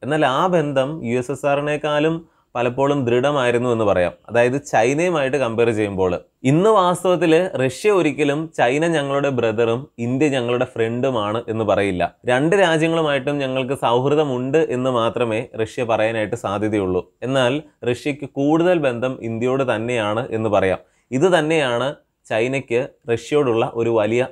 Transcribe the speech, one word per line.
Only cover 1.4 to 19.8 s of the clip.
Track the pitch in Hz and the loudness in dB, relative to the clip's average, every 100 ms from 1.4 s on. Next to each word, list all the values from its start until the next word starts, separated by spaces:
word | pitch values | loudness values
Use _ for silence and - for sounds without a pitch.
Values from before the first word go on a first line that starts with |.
| 147 | -2
ആറിനേക്കാളും | 143 147 147 156 147 156 165 165 _ _ | 0 -2 -4 -2 0 0 -2 -8 _ _
പലപ്പോഴും | 120 123 123 139 147 | -4 -2 0 0 0
ദൃഢമായിരുന്നു | 120 120 135 147 120 120 123 | 2 2 2 0 2 0 0
എന്ന് | 113 | 0
പറയാം. | 104 92 87 - - | 2 2 0 -4 -4
അതായത് | 113 123 139 | 2 2 0
ചൈനയുമായിട്ട് | 139 127 117 143 180 165 135 139 | -2 0 2 2 0 0 -2 -2
കമ്പയർ | 123 113 117 | -2 0 0
ചെയ്യുമ്പോൾ. | 107 104 95 92 90 - _ | 2 -2 0 0 -2 -8 _
ഇന്ന് | 127 151 202 | 2 4 4
വാസ്തവത്തിൽ | 214 180 175 185 180 170 160 185 127 | 4 2 0 0 2 4 2 2 -2
റഷ്യ | 131 - 214 | -2 0 2
ഒരിക്കലും | 196 165 131 147 143 160 - | 2 2 0 -2 -2 -4 0
"ചൈന | 123 143 170 | 0 2 0
ഞങ്ങളുടെ | 160 139 139 143 | 0 -2 -2 0
ബ്രദറും | 127 117 107 117 117 147 - | 0 -2 0 0 0 -6 -8
ഇന്ത്യ | 117 131 151 | -4 0 0
ഞങ്ങളുടെ | 135 120 120 | 0 -2 -2
ഫ്രണ്ടുമാണ്" | 123 - 113 120 135 123 104 110 120 | -2 -2 -4 0 -2 0 -2 -4 -4
എന്ന് | 110 | -4
പറയില്ല. | 104 101 101 90 85 - 120 | 2 2 2 0 -4 -4 -2
രണ്ട് | 127 151 196 | 0 2 4
രാജ്യങ്ങളുമായിട്ടും | 180 160 165 165 156 139 131 143 | 4 2 2 0 0 -2 -2 -4
ഞങ്ങൾക്ക് | 135 131 127 | -2 -4 -4
സൗഹൃദമുണ്ട് | 139 123 120 139 147 151 123 127 151 | -2 0 2 2 2 0 -2 0 0
എന്ന് | 160 123 131 | 0 -2 0
മാത്രമേ | 123 113 117 120 110 127 110 | 0 0 0 -2 -2 -6 -6
റഷ്യ | 110 - | -6 -4
പറയാനായിട്ട് | 117 110 110 113 104 110 | -2 0 0 0 -4 -4
സാധ്യതയുള്ളൂ. | 107 101 107 104 95 92 - _ | -4 -2 0 0 0 -2 -4 _
എന്നാൽ | 120 135 123 143 156 _ | -4 0 0 0 -8 _
റഷ്യക്ക് | 113 123 151 139 135 | -6 -4 -4 -6 -8
കൂടുതൽ | - 143 160 175 180 | -2 2 2 2 2
ബന്ധം | 139 120 127 131 | 0 -2 -4 -6
ഇന്ത്യയോട് | 113 113 123 131 131 | -6 -2 -2 0 0
തന്നെയാണ് | 107 | -2